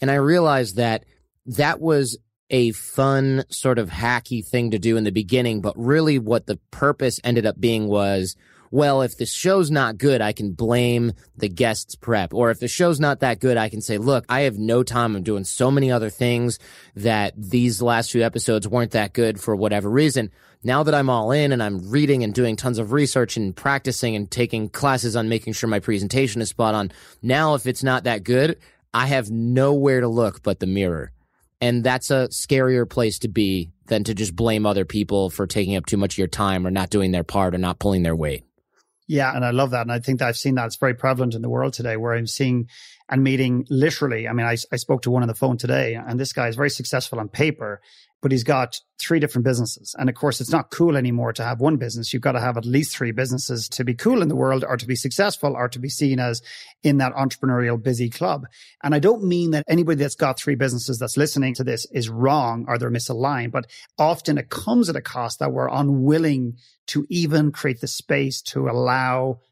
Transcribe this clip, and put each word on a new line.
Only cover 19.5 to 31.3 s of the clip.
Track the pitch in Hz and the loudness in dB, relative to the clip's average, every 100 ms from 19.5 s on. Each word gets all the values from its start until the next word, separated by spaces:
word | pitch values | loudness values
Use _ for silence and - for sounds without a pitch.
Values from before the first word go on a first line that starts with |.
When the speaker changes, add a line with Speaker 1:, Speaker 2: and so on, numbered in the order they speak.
| 101 | 0
Speaker 1:
whatever | 104 104 101 | 0 0 0
reason." | 127 156 131 107 - _ _ | 2 2 2 -4 -8 _ _
Now | 113 131 | -2 0
that | 151 147 | 2 2
I'm | 135 | 2
all | 120 110 | 2 2
in | 143 147 | 2 2
and | 127 | 2
I'm | 107 98 92 | 0 -4 -2
reading | 131 147 135 | 0 4 2
and | 110 | 2
doing | 104 120 107 | 0 0 0
tons | 127 113 | -2 -2
of | 107 | 0
research | 139 139 131 120 - | 0 2 2 0 -2
and | 101 90 | -4 -2
practicing | 139 139 131 120 120 110 | -2 0 -2 -2 -2 -2
and | 104 | -4
taking | - 120 113 107 | -2 -2 -2 -6
classes | - 143 131 117 110 | 0 2 2 0 -2
on | 110 | 0
making | 113 - | -2 -4
sure | 107 120 | -4 0
my | 104 | 0
presentation | 92 104 101 131 131 110 | 0 -2 0 0 0 0
is | 113 | -4
spot | - 110 | 0 0
on, | 107 98 - - - | 0 -2 -8 -20 -8
now | 120 135 156 | 0 2 4
if | 147 127 | 2 0
it's | 123 | -2
not | 131 127 110 | 0 0 0
that | 110 | -2
good, | 95 123 151 175 _ _ _ | 2 2 2 -2 _ _ _
I | 120 131 | 0 2
have | 135 107 | 0 0
nowhere | 113 117 127 139 143 139 131 | -2 0 2 4 4 4 4
to | 120 | 2
look | 113 110 - | 2 0 0
but | - 95 | -4 -2
the | 92 | -2
mirror. | 98 95 82 62 - _ | 0 0 -2 -8 -14 _